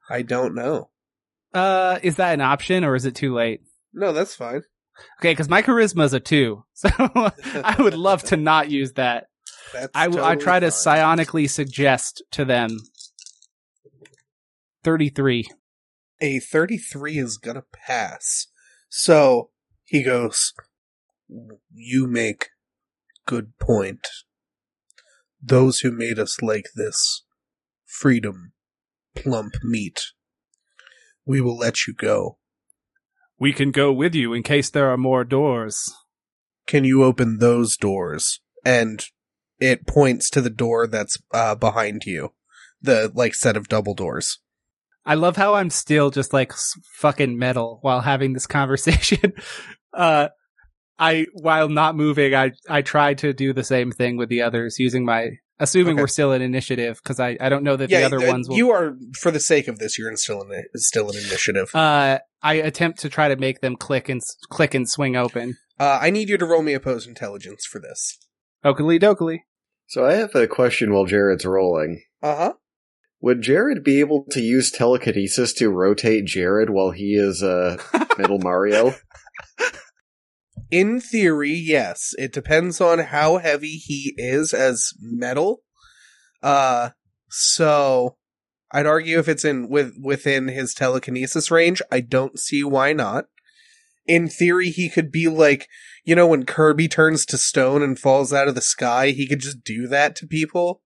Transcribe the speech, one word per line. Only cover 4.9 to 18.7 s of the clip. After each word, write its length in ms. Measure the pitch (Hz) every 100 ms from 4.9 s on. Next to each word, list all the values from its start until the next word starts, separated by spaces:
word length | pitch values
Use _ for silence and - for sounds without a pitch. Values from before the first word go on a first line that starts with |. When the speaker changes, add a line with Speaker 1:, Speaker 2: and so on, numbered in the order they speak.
| _ - _
Speaker 2:
Okay, 140 | 170
'cause 160 | 160 151
my 120 | 180
charisma 420 | 220 233 214 170
is 100 | 147
a 60 | 131
two, 460 | - 151 123 104 _
<laughs> 40 |
so 160 | - 196
I 840 | - 262 247 220 - 262 156 139 202
would 140 | 214 160
love 260 | 185 190 -
to 120 | 180
not 320 | 151 156 151
use 240 | 143 135
that. 340 | 127 127 120 - _ - - -
Speaker 1:
That's 180 | 123 131 143
Speaker 2:
I 100 | 170
w-, 160 | 175
I 120 | 160 165
Speaker 1:
totally 80 |
Speaker 2:
try 160 | 147 180
to 120 | 175
Speaker 1:
fine. 260 | - - 156
Speaker 2:
psionically 500 | 156 165 160 160 147
suggest 720 | - 139 131 139 131 - - -
to 120 | - 135
them. 320 | 123 117 113 110 _ - _ - _ _ _ _ _ _ _ - _ _ _ _ _ _ _
Thirty-three. 680 | 165 160 147 139 135 120 110 - _ _ _ _ _ _
Speaker 1:
A 180 | 147 135
thirty-three 760 | - 156 175 226 - 143 147 156
is 200 | 123 104
gonna 260 | 113 131 -
pass. 720 | - - 123 98 - - - - _ _